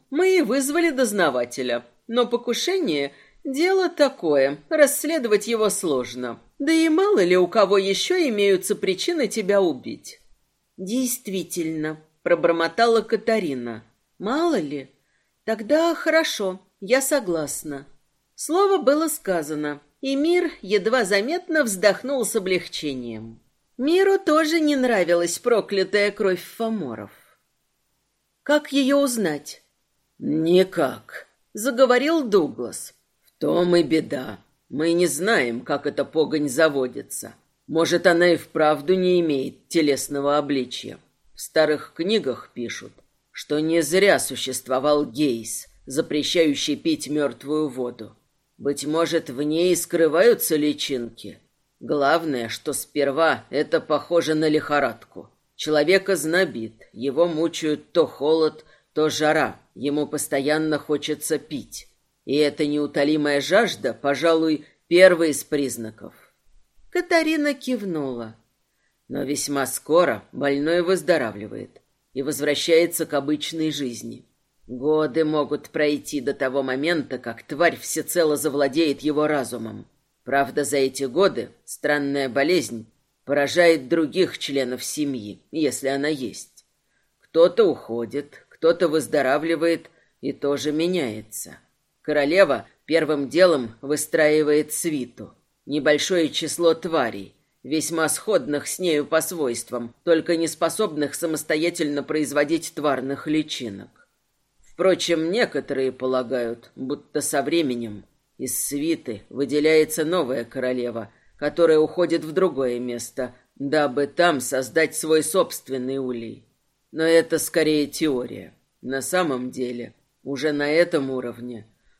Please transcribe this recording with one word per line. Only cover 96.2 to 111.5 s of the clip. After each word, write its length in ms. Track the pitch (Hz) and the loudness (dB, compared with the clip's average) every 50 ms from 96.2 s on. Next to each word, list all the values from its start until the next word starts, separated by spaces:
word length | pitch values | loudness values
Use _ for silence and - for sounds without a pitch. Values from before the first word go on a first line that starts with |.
| 165 147 | 0 0
число 460 | - - 165 151 - - 170 170 160 | -2 -4 -6 -6 -4 0 2 2 2
тварей, 600 | 160 - 185 160 160 131 113 101 101 98 98 _ _ _ _ _ _ _ | 2 -2 -4 -2 0 -2 -2 -4 -8 -14 -16 _ _ _ _ _ _ _
весьма 440 | 127 143 156 147 - 170 160 160 147 | -4 -4 -2 -2 -2 -2 0 0 0
сходных 600 | 151 - - - 214 175 123 123 147 147 135 - | -2 -4 -2 0 0 0 2 0 -4 -4 -4 -6
с 100 | - - | -8 -4
нею 260 | 185 180 160 147 147 | 0 0 2 0 0
по 160 | 143 - 160 | 2 0 0
свойствам, 760 | 156 - 180 170 151 127 120 113 - - - 123 117 117 - _ _ | 0 0 -4 -4 -2 -2 -2 -4 -8 -8 -8 -8 -8 -8 -12 _ _
только 320 | 175 170 160 151 - 170 | 2 2 2 4 0 0
не 100 | 165 165 | 0 0
способных 680 | 156 - - - 165 160 - 220 202 156 147 147 139 - | -2 -2 -2 -2 -2 0 0 -2 -2 0 -2 -4 -4 -4
самостоятельно 880 | - 175 170 160 151 - - 160 156 156 175 170 - 165 147 147 143 139 | -4 -4 -4 -4 -4 -2 -2 -2 0 0 -2 -2 -2 -4 -2 -2 -4 -4
производить 680 | - 151 156 151 127 143 147 143 143 165 160 160 - - | -4 -2 -2 -2 0 0 0 0 2 0 -4 -4 -6 -10
тварных 520 | - 147 151 139 127 123 135 139 135 - | -4 -2 -2 -2 -2 -2 -6 -8 -8 -4
личинок. 720 | 156 151 156 151 151 - - 131 113 98 98 101 - _ _ _ _ _ _ _ _ _ _ _ _ _ _ _ _ - - | -2 -2 -2 -2 -2 -6 -8 -8 -10 -10 -10 -14 -18 _ _ _ _ _ _ _ _ _ _ _ _ _ _ _ _ -8 0
Впрочем, 500 | 175 190 185 - - - 170 160 160 165 | 2 2 4 2 2 0 0 0 0 -2
некоторые 640 | 180 226 240 - - 147 127 - 143 135 135 131 127 | 0 0 0 0 0 -6 -4 -4 -2 -2 -2 -2 -2
полагают, 800 | - 127 131 131 127 127 113 131 123 120 117 117 120 - - _ | -2 -4 0 0 0 0 0 -2 -2 -2 -2 -6 -8 -12 -20 _
будто 460 | - 131 131 147 147 - _ _ 151 | -12 -8 -8 -8 -8 -10 _ _ -4
со 220 | 143 - - 143 135 | -4 -2 -2 0 0
временем 640 | 139 151 170 165 135 123 120 120 113 104 101 95 _ _ _ _ _ _ _ | 2 2 0 2 0 -2 -4 -6 -8 -10 -14 -18 _ _ _ _ _ _ _
из 200 | 127 131 - - - | -8 -6 -6 -6 -6
свиты 580 | - 139 143 143 160 165 156 - - 113 101 - _ | -4 -4 -4 -2 -2 -2 -4 -4 -10 -10 -12 -12 _
выделяется 800 | - 117 143 123 135 147 147 156 160 156 156 151 - - 160 | -6 -6 -4 -2 0 2 2 4 6 6 4 4 0 -2 -2
новая 400 | 151 175 185 160 120 127 117 117 | 0 0 0 0 -2 -2 -4 -6
королева, 640 | 117 - 135 123 127 127 127 123 120 113 113 110 104 _ _ _ _ _ | -8 -8 -6 -4 -2 -2 -2 -4 -4 -6 -8 -10 -12 _ _ _ _ _
которая 420 | _ - 147 | _ -6 -6